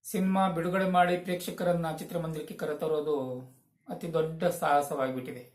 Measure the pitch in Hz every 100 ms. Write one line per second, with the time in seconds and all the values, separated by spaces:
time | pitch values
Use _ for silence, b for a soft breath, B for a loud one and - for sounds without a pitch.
0 | - 196 190 190 190 170 175 190 190 180
1 | 175 180 190 175 - - 175 170 165 160
2 | 170 175 160 156 147 - 151 147 156 151
3 | 147 143 127 127 127 - _ _ - 175
4 | 175 160 160 160 175 170 156 143 143 147
5 | 131 131 127 123 -